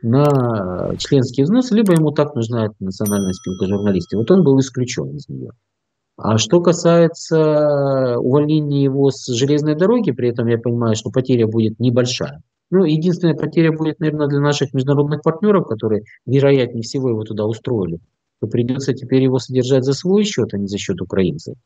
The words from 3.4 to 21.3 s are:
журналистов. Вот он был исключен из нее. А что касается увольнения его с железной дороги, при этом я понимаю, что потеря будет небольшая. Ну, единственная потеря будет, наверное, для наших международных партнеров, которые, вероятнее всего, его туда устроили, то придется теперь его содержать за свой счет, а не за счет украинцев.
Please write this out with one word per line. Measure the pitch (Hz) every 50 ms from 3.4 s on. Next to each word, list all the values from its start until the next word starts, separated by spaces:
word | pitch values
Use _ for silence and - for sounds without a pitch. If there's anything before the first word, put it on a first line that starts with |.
| - 92 92 92 101 92
журналистов. | 101 101 101 104 98 90 82 - - 101
Вот | 117 -
он | 185 196 175
был | 139 135 135
исключен | 131 135 - 131 127 120 - - 151 135 139
из | 147 139 _
нее. | 135 131 127 117 113 _ _ _ _ _ _ _ _ _ _ _ _ -
А | - 98 110 110
что | - - - 175
касается | 170 180 170 170 - 170 170 170 170 165 165 - - - 165 160 156 156 151 151 151 151 147 143 139 139 135 135 131 127 120 120
увольнения | - 123 127 147 147 151 156 156 151 143 143 143 139
его | 139 131 139 139 139
с | 131 - - - 127
железной | 117 131 135 147 147 147 151 151
дороги, | 151 180 190 233 247 220 180
при | 127 - 123 123
этом | 117 120 120 117
я | 117 113
понимаю, | 117 123 120 120 117 117 110
что | 107 - 120
потеря | 113 131 131 - 131 120 117 107
будет | 107 113 113 110 110 _
небольшая. | 120 127 120 123 123 123 - - - - 139 - _ _ _ _ _ _
Ну, | 175 185 196
единственная | 156 151 156 156 185 170 175 - 165 151
потеря | 143 - 147 - 175 165 160
будет, | 156 156 156 156 151 _
наверное, | 160 156 147 151 151 143
для | 143 143
наших | 143 147 143 143 143 - -
международных | 135 131 135 143 139 147 147 151 151
партнеров, | - 160 160 160 202 214 208 190 151 -
которые, | 113 110 117 110 107 101 - - - _ _
вероятнее | - 120 139 139 139 139 135 123 120 123 117 110
всего, | 113 - 143 131 131
его | 117 110 107
туда | 107 110 104 107
устроили, | 107 113 110 _ - 123 110 95 85 82 85 _ _ _ _ _ _ _ _
то | - 110
придется | 120 123 120 120 127 135 131 - 131
теперь | 123 - 120 131 131 131
его | 131 127 131
содержать | - - 127 127 123 123 139 131 123
за | 135 139
свой | 135 - 180 190 208 214
счет, | 208 - - 117 104 -
а | 101
не | 101 98
за | 101 98
счет | - - 98 87
украинцев. | 95 92 - 98 92 87